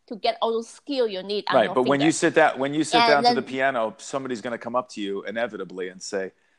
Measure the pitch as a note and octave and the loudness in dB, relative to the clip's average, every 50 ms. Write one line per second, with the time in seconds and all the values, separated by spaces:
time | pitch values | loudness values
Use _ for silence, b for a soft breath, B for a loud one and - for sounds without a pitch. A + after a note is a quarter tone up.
0 | _ - B3 F#3+ - A#3 A3+ - G#3 A3+ A3+ A3+ A3+ - - - - - C#4+ C4 | _ -16 -10 -4 -2 -2 -2 0 -2 -2 -2 -2 -4 -8 -16 -16 -10 -6 -2 -2
1 | A#3+ A3 F#3+ F#3 F#3+ G3 G#3 G3+ - - - B2+ G#2+ F2+ F#2+ B2+ B2+ B2+ C#3 C#3 | -2 -2 -2 -6 -6 -4 -4 -4 -2 2 2 4 4 4 2 0 2 2 2 2
2 | C#3+ E3 D3+ - F3+ D#3+ B2+ D#3+ D3+ B2+ - B2 C3 C#3 C#3+ D#3 D3+ - - A#3+ | 4 2 2 2 2 2 4 6 4 4 4 0 -4 -2 0 -2 0 2 4 4
3 | A#3+ A#3 D3 C#3+ - A#3+ B3 A#3 - - C3 C3 C3 C3+ C3+ A#2+ A2+ A2 G#2 - | 6 6 6 6 6 4 4 2 -2 -4 -2 0 0 0 2 0 -2 -2 -4 -8
4 | - - - C#3 C3+ C3 B2+ G#2+ G#2 B2 A#2 A2 - A#2 A#2+ B2 B2 - - A2 | -12 -6 -6 -6 -4 -4 -6 -6 -6 -8 -8 -8 -6 -4 -4 -4 -4 -4 -8 -8
5 | G2+ G2 G2 G2 - G2 G#2 A2+ A#2+ A2+ G#2 F#2 F#2 F2 F2+ F#2 F2+ F#2 F#2 F#2+ | -6 -4 -6 -6 -6 -6 -4 -4 -4 -4 -4 -8 -10 -10 -8 -8 -8 -8 -10 -14
6 | - - G#2+ G2 F#2+ F#2 _ _ _ _ _ | -12 -6 -4 -4 -4 -6 _ _ _ _ _